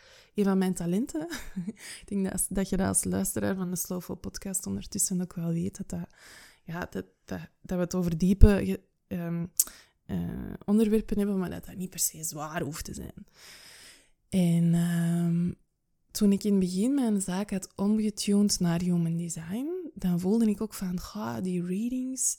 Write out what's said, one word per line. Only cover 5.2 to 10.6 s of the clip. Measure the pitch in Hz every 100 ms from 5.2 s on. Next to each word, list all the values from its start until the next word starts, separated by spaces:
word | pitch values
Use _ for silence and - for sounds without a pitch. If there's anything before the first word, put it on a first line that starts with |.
ook | 180
wel | - 165
weet. | 165 180 -
Dat, | 190
dat, | 175 170 _ - - - _
ja, | - 170 -
dat, | 196 185 _
dat, | - 185 160 _
dat | - 180
we |
het | 175
over | 185 175 165
diepe | 180 196 214 196
ge-, | 196 190 - _ _
ehm, | 185 170 170 170 - - - - _
eh, | - 190 175 - 50 -